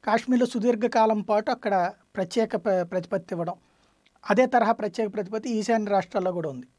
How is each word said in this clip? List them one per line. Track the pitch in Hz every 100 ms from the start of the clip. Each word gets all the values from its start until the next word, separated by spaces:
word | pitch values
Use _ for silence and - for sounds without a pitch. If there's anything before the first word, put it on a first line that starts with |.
| -
కాశ్మీర్లో | 226 233 247 247
సుదీర్ఘకాలం | 247 226 226 226 226 220 214
పాటు | 202 208 220
అక్కడ | 233 214 196 175 - _ -
ప్రత్యేక | 185 233 220 214
ప్ర-, | 208 185
ప్రతిపత్తి | 175 185 175 196 180
ఇవ్వడం, | 175 170 185 _ _ _ _ _ _ -
అదే | 202 254
తరహా | 247 220
ప్రత్యేక | 226 208 175 220
ప్రతిపత్తి | 208 190 220 240
ఈశాన్య | 226 202 226 208
రాష్ట్రాల్లో | 196 185 214 185
కూడా | 175 160
ఉంది. | 131 127